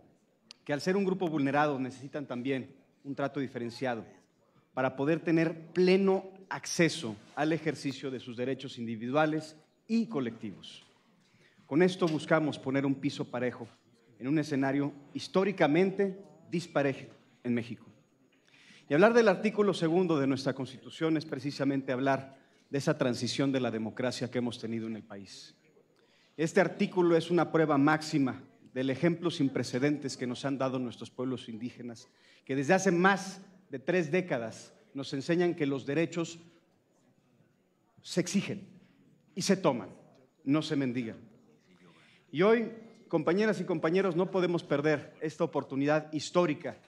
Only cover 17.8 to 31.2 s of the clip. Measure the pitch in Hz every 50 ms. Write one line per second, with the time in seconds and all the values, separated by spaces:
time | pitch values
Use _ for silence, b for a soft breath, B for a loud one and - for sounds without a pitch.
17.8 | - - - _ _ _ _ _ _ _ b b b b b b b b b b
18.8 | b - 143 151 190 226 233 240 233 214 185 - 185 220 208 208 208 196 175 165
19.8 | 170 160 160 180 185 165 165 143 135 135 139 131 - 139 127 - 135 120 - 107
20.8 | - 123 - - 160 160 160 156 151 - - 135 127 143 135 - 143 139 139 135
21.8 | 135 143 131 123 135 135 135 131 131 B B B B B B B B _ - 139
22.8 | 139 165 151 - 147 127 120 - 127 113 - - 139 139 131 135 127 117 110 113
23.8 | 110 107 101 - 123 123 120 - 127 117 - 127 120 120 113 - - 110 113 113
24.8 | 110 113 113 107 - - 101 101 98 - - - - - - _ _ _ _ _
25.8 | _ _ _ b b b b b b b b - 151 160 - 202 180 - - -
26.8 | 202 - - 185 175 170 170 165 165 - 175 170 156 - - 160 160 151 151 139
27.8 | 139 151 156 156 156 - - 147 139 123 117 - - - _ _ - - - 127
28.8 | 131 135 - - 170 175 170 165 175 170 156 - 143 135 - 127 123 - - 123
29.8 | 131 147 151 139 - 135 - - 135 123 123 - - 139 139 123 135 131 127 131
30.8 | 127 120 110 - 120 - - -